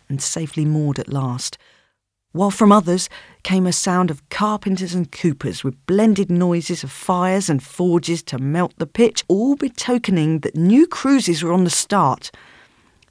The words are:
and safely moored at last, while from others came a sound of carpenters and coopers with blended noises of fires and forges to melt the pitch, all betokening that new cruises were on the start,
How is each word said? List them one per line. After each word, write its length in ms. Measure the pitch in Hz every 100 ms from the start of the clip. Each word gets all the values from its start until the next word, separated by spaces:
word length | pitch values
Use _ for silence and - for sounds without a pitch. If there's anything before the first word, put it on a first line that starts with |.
| -
and 140 | 139
safely 420 | - - 160 -
moored 360 | 151 151 147 135
at 120 | -
last, 460 | 139 131 123 - - _ _ _ _ _ _ _
while 180 | 160 202
from 200 | 196 208
others 380 | 208 170 180 - - - _
came 240 | - 190 180
a 60 |
sound 380 | 170 - 185 180
of 180 | 143 -
carpenters 640 | - 208 214 208 190 185
and 160 | 180 165
coopers 540 | - 175 139 131 87
with 220 | 135 131 -
blended 440 | 190 220 196 190
noises 540 | 175 180 175 151 175
of 80 | 135
fires 560 | - - 180 180 190 190
and 140 | 143
forges 600 | - - 180 170 151 170
to 160 | - 127
melt 360 | 135 160 180 -
the 80 | -
pitch, 380 | - 233 - -
all 280 | 190 247 277
betokening 840 | 269 - - 247 240 185 156 160
that 120 | -
new 320 | 156 170 240 330
cruises 560 | - 262 277 185 165
were 100 | 170
on 120 | 180
the 60 | 175
start, 600 | - - 202 151 120 - - - - _ _ _ _ _